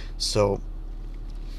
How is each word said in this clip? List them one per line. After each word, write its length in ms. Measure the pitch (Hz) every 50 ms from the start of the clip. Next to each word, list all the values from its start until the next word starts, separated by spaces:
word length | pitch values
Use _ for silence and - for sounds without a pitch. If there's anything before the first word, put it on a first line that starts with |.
| - - - -
So 420 | - - - 107 104 101 98 - - - - - - - - - - - - - - - - - - - -